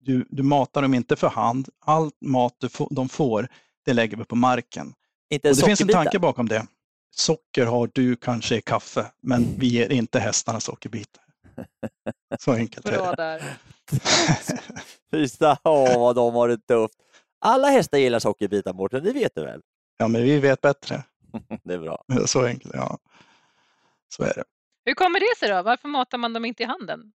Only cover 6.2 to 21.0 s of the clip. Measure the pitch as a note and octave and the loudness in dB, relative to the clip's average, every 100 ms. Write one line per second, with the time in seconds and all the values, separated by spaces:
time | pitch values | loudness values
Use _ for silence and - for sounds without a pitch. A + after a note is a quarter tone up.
6.2 | E3+ - A2+ A2 A2+ _ _ _ _ - | 0 0 -2 -2 -6 _ _ _ _ -6
7.2 | - D#3+ _ - A#2 A#2+ A#2 - B2+ B2 | -2 -2 _ 0 0 0 -2 0 0 0
8.2 | - A#2 - A#2 - A2+ - - G#2+ _ | -4 -6 -2 -4 -2 -4 -4 -8 -8 _
9.2 | C3 B2 A#2 - B2+ A#2+ A#2 C3 A2+ B2+ | -2 0 0 0 0 0 0 0 0 -2
10.2 | G#2+ - - A2+ - - - A2 G2+ _ | -2 -4 -4 -6 -8 -12 -12 -12 -14 _
11.2 | _ _ _ - - _ A2 _ - - | _ _ _ -20 -20 _ -14 _ -14 -14
12.2 | _ A2+ - A#2 A2+ - G#3 G#3 F3+ F3 | _ -6 -2 0 -2 -6 -4 -2 -2 -4
13.2 | D#3+ D#3+ D3 C3+ _ _ - - - F4 | -6 -8 -12 -14 _ _ -6 -4 0 0
14.2 | E4 C3+ - B3+ - - - - _ D#3 | 2 0 -2 -8 -10 -18 -20 -20 _ -2
15.2 | C#3 - D#3 C#3 E3+ D3+ C3 B2 A#2+ B2 | -2 2 4 4 4 4 6 6 4 4
16.2 | A#2+ A#2+ A#2+ A#2 _ A#2 A2 _ _ _ | 2 2 2 0 _ 2 2 _ _ _
17.2 | _ _ G3+ B3 C#4 C4+ E3+ C#3+ C3 A#2 | _ _ 2 4 6 4 4 2 4 2
18.2 | A2 G2+ G2 G2+ F#2+ F#2 F#2+ C3 F3 C4+ | 0 -2 -2 -2 -4 -4 -4 -2 -4 -2
19.2 | G3+ - C#2+ B1 _ _ _ _ A2+ A2+ | -4 -4 -10 -12 _ _ _ _ -2 2
20.2 | B2 D3 C#3 C3 C#3+ C#3 - - | 2 4 4 4 2 0 -6 -10